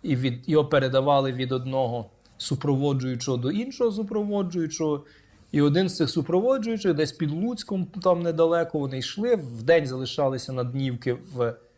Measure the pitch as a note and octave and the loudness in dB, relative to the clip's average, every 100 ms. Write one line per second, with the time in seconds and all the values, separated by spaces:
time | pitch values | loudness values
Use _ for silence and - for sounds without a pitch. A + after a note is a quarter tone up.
0 | - C3 C3 A#2+ - D3+ D3 D3 C3 C3+ | 0 0 0 -4 2 2 4 2 4 2
1 | C#3 C#3 C3+ B2+ C3 C3 B2+ C3 B2 A#2+ | 4 4 2 -2 -2 -2 -2 -2 -2 -4
2 | A2 _ _ _ - C#3 D3 C3+ C#3+ C#3 | -8 _ _ _ -4 -2 0 2 2 0
3 | B2+ B2 C3 B2+ B2 G3+ B3 - A#3+ G#3 | -2 -4 -2 -2 -2 -2 -4 -2 -2 0
4 | G3+ G#3+ G#3 G3+ F#3 F3 D#3+ - D#3 C#3+ | -4 -4 -2 -2 -2 -4 -4 -2 -2 -2
5 | - - _ _ - D3 D3 D#3 F#3+ - | -6 -20 _ _ -2 4 4 4 2 0
6 | D#3 E3+ D3 F3 A#3 C4+ A3 A3 F#3+ D3+ | 0 0 0 2 2 0 0 -2 0 0
7 | D3+ - D#3 D#3 A3+ A#3 - F#3+ F#3 F#3+ | -2 -2 -4 -2 -4 -4 -6 -4 -4 -2
8 | F#3 E3+ E3+ D#3+ E3 E3+ E3 D#3 C#3 C3 | 0 2 0 2 4 4 0 -2 -4 -4
9 | B2 - A#3 A3+ C#3 A#2 A#2+ E3 C#3 B2+ | -6 -4 0 0 0 -6 4 4 4 -4
10 | C3 - C#3 C3 - C3 B2 C3 C3+ B2 | -4 0 0 0 -4 -4 -4 -2 -2 -2
11 | C3+ B2 - C3 A#2 A2 _ | -4 -4 -6 -2 -2 -2 _